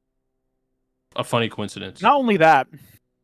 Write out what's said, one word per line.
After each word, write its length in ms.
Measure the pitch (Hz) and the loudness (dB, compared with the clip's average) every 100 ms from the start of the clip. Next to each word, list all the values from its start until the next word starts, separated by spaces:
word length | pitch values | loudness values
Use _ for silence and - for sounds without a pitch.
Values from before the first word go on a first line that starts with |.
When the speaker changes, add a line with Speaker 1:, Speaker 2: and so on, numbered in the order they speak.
| _ _ _ _ _ _ _ _ _ _ _ | _ _ _ _ _ _ _ _ _ _ _
Speaker 1:
a 100 | - | -10
funny 240 | 123 120 113 | -4 -2 -2
coincidence. 520 | - 104 - 95 - | -6 -10 -10 -14 -4
Speaker 2:
Not 140 | 202 | 0
only 220 | 285 247 196 | 0 0 2
that, 280 | 160 151 131 151 - _ _ _ | 4 4 0 -10 -20 _ _ _